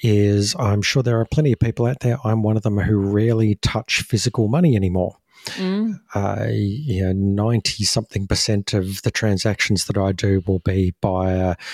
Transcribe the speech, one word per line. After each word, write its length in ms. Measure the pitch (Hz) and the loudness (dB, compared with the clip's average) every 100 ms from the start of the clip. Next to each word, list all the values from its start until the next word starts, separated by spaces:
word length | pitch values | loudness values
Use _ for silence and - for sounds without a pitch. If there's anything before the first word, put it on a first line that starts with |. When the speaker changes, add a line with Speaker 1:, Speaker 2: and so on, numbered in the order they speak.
Speaker 1:
is 540 | 117 104 101 101 101 - | 2 4 4 2 0 -2
I'm 240 | 110 104 | 0 0
sure 180 | - 135 | 0 0
there 180 | 123 113 | 2 0
are 60 | 113 | 0
plenty 260 | - 151 | 2 2
of 80 | 113 | 2
people 280 | 117 - 120 | 0 0 -2
out 140 | 131 | 0
there, 180 | 123 117 | -2 -2
I'm 200 | 110 110 | 0 0
one 120 | 107 110 | 2 0
of 60 | |
them, 160 | 107 101 | 0 0
who 180 | 95 104 | 2 2
rarely 600 | 98 104 113 113 110 101 | 2 2 2 2 2 0
touch 480 | - 110 - - | -2 -4 -4 -6
physical 440 | - 110 127 - 107 | -2 -2 -2 0 0
money 280 | 147 175 107 | 2 4 4
anymore. 420 | 95 92 90 - _ _ - | 2 0 -2 -6 _ _ -14
Speaker 2:
Mm. 420 | - 185 196 220 190 - | -6 -4 -2 -4 -6 -6
Speaker 1:
Uh, 340 | 104 98 101 113 | -4 -2 -2 -4
you 540 | 110 101 110 151 95 92 | -2 -2 -4 -4 -2 0
know, 80 | |
ninety-something 1120 | 95 98 98 110 117 - - 98 117 107 101 98 | 0 0 0 0 0 -2 -4 -2 -2 -4 -6 -2
percent 460 | 110 - 104 98 | -2 0 -2 0
of 280 | 104 92 95 | -2 -2 -4
the 80 | 110 | -4
transactions 720 | - 110 95 110 98 - 98 - | -2 0 0 0 -2 0 -2 -2
that 120 | 101 | -2
I 140 | 98 | 0
do 320 | 95 101 95 90 | 0 0 0 0
will 140 | 92 | -2
be 340 | - 95 90 - | 0 0 0 0
by, 340 | 101 92 92 92 | -2 0 0 0
uh, 180 | 92 87 - | 0 -2 -8